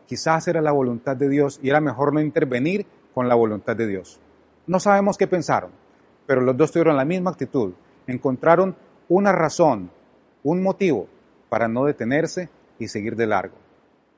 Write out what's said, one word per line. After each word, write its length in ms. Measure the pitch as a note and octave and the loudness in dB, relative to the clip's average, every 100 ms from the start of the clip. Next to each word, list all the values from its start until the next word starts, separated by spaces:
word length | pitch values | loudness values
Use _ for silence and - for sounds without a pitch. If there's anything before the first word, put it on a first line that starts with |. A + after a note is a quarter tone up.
| - | -14
quizás 420 | B2 - D#3+ E3+ | -6 -2 -2 0
era 140 | E3 | 0
la 100 | D3+ | 2
voluntad 440 | D3 B2+ A#2 C#3+ C3 | 2 0 -2 -4 -2
de 120 | C#3 | 0
Dios 320 | C#3+ C#3+ - | 0 0 -2
y 60 | C3 | 0
era 120 | D3 | 0
mejor 320 | D3+ A#2+ C#3+ | 0 0 0
no 80 | D3 | 0
intervenir 680 | D3+ D#3 D3+ B2 C#3+ G3+ G3+ _ _ | 0 -2 -2 -2 -2 -2 -6 _ _
con 160 | - B2 | -4 2
la 60 | |
voluntad 420 | A#2+ A2+ G#2 A2 A2 | 2 2 -2 -4 -4
de 100 | A2 | -2
Dios. 340 | F#2+ F2+ - _ _ _ _ - | -4 -10 -20 _ _ _ _ -4
No 140 | F3+ | 0
sabemos 360 | G#3 G3+ G3+ - | 4 4 2 0
qué 100 | F#3+ | 0
pensaron, 440 | F3+ D3 A#2+ F2+ - _ _ _ _ - | 0 0 -2 -2 -16 _ _ _ _ -2
pero 140 | C3 | 0
los 160 | B2+ B2+ | 2 2
dos 160 | D3+ | 2
tuvieron 240 | E3+ E3 C#3+ | 2 2 2
la 80 | |
misma 260 | C#3 F#3 F3+ | 0 -2 -4
actitud. 440 | D#3 - C#3+ G2+ F2+ _ _ - | -4 -4 -2 -2 -6 _ _ -10
Encontraron 680 | B2 C#3 B2+ D3+ E3+ F#3+ - - _ - | -6 -4 0 4 4 2 -2 -16 _ 0
una 240 | F3 G3+ | 2 2
razón, 580 | F3 D#3 - D#3+ A#2 F2+ _ _ _ _ _ | 2 0 2 2 2 -4 _ _ _ _ _
un 200 | C3+ F3+ | -4 -2
motivo 460 | F#3+ F#3 G3 B2 E2+ _ _ _ - | -2 0 0 0 -4 _ _ _ -6
para 200 | A2 A2+ | -2 -2
no 160 | A#2 | 0
detenerse 640 | C#3 C#3+ A2+ C#3 D#3+ - F3 _ _ - | -2 -2 -2 -2 -2 -6 -12 _ _ -14
y 100 | A2+ | -10
seguir 280 | A2 G#2 A2+ | -8 -6 -4
de 100 | A2+ | -2
largo. 300 | G2+ F2+ - _ _ _ _ _ | -2 -4 -12 _ _ _ _ _